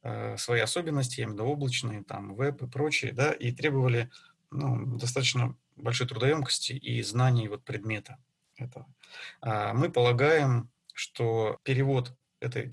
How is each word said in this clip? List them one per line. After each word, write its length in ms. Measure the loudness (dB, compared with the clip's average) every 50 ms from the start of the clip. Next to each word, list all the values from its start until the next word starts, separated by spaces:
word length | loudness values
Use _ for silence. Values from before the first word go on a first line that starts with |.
| _
э, 340 | -6 -6 -6 -6 -6 -6 -6
свои 240 | -2 0 2 2
особенности, 580 | 2 2 0 -2 -2 0 0 0 0 0 -2 -4
я 40 | -6
имею 120 | -6 -4 -4
в 40 |
виду 100 | -2 -2
облачные, 520 | -2 -2 -2 -2 -2 -2 -2 -4 -6 -6 -8
там, 320 | -8 -10 -8 -8 -10 -4
веб 280 | -2 -2 -2 -2 -4 -8
и 40 | -8
прочие, 440 | -4 -2 -2 0 0 0 -2 -2 0
да, 180 | 2 2 2 2
и 180 | 0 -2 -4
требовали, 580 | -4 0 0 2 2 4 4 4 4 2 0 -2 -8 -20 -20 -20 _ _ _ _
ну, 460 | -6 -4 -2 0 0 0 -2 -4 -4 -2
достаточно 580 | -2 -2 0 0 0 2 2 2 0 0 -2 _ _ _ _ -6
большой 300 | -4 -2 -2 0 -2 -4
трудоемкости 680 | -2 0 2 2 2 2 0 -2 -2 -2 -2 -4 -6
и 280 | -6 -6 -4 -4 -2 -2
знаний 460 | -2 0 2 4 6 4 4 2 0
вот 140 | -6 -8 _
предмета 520 | -8 -8 -6 -4 -4 -6 -6 -6 -12 -18 -20 _ _ _ _ _ _ _ -12
этого. 300 | -12 -10 -10 -14 -18 -18 -20 _ -20 -20 -18 -16 -16 -16 -16 _
А, 320 | -4 -2 -2 0 0 0 0
мы 180 | 0 0 2
полагаем, 800 | 4 4 6 6 6 6 6 6 6 6 6 4 4 2 0 -4 _ _ _ _ -10
что 680 | -10 -10 -10 _ -2 0 2 2 2 2 0 -2 -4 _
перевод 500 | 0 2 2 4 4 2 2 0 -2 -10 _ _ _ _ _
этой 300 | -6 -4 -4 -4 -6 -6